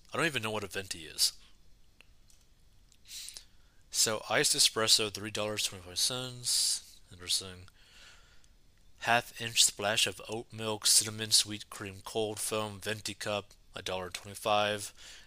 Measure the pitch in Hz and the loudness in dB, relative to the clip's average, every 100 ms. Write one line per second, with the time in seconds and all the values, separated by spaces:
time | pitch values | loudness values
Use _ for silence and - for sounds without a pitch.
0 | - 120 160 131 110 107 98 98 98 90 | -6 0 0 0 -2 -2 -4 -6 -8 -8
1 | 76 73 - - - - - - - - | -8 0 0 0 -14 -20 -20 -20 -20 -20
2 | - - - - - - - - - - | -20 -20 -20 -20 -20 -20 -20 -20 -20 -20
3 | - - - - - - - - - - | -16 -14 -12 -14 -16 -20 -20 -20 -6 0
4 | - 110 - 113 147 143 - - 110 - | 2 0 0 2 4 4 4 4 4 4
5 | 107 98 107 104 107 107 - 98 87 90 | 4 -4 -6 -4 -4 -2 -4 -6 -8 -2
6 | - 127 127 123 120 - - - - - | -2 -2 -6 -6 0 2 2 0 -4 -20
7 | - 90 90 - 95 90 92 - - - | -20 -10 -2 -2 -2 -12 -16 -20 -20 -20
8 | - - - - - - - - - - | -20 -20 -20 -20 -20 -20 -20 -20 -20 -6
9 | - 117 - - 113 113 - - 101 113 | 2 2 2 -6 0 4 4 4 0 2
10 | - 92 - 110 - 110 110 107 - - | 2 0 -8 -10 -8 -8 -4 0 4 6
11 | 107 107 110 107 104 104 - - 101 95 | 4 0 4 4 4 -2 -8 -12 -12 -12
12 | - 117 107 107 - 110 107 101 101 107 | -4 0 0 -2 -2 -2 -2 -4 -6 -4
13 | 104 101 107 104 95 - - - 92 92 | -6 -6 -4 -4 -4 -14 -16 -10 -6 -4
14 | 90 - 101 98 113 104 104 104 101 - | -6 -8 -12 -4 2 4 4 0 -4 -12
15 | - - | -18 -18